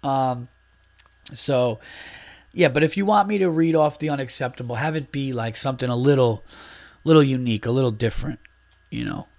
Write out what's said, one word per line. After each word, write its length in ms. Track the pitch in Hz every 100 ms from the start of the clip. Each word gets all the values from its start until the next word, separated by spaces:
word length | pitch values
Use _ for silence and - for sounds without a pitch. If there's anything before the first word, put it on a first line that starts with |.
Um, 460 | 139 135 131 123 123 _ _ _ _ _ _ _ -
so, 460 | 123 - 131 123 113 - - - - - - _
yeah, 160 | 175 165
but 140 | 131
if 140 | 156 190
you 80 | 196
want 220 | 208 202
me 100 | 208
to 100 | 185
read 280 | 160 165 160
off 240 | 151 -
the 100 | 151
unacceptable, 680 | 143 131 - 127 - 123 120
have 200 | 151 156
it 160 | 135
be, 200 | 139 135
like, 240 | 123 113 113
something 320 | 139 127 127
a 60 |
little, 480 | 120 135 139 123 107 - - - - - _
little 180 | - 156
unique, 440 | 143 131 123 107 117
a 40 |
little 220 | 127 131
different, 480 | 107 117 - 135 120 - _ _ _ _
you 140 | 117
know. 240 | 113 92 95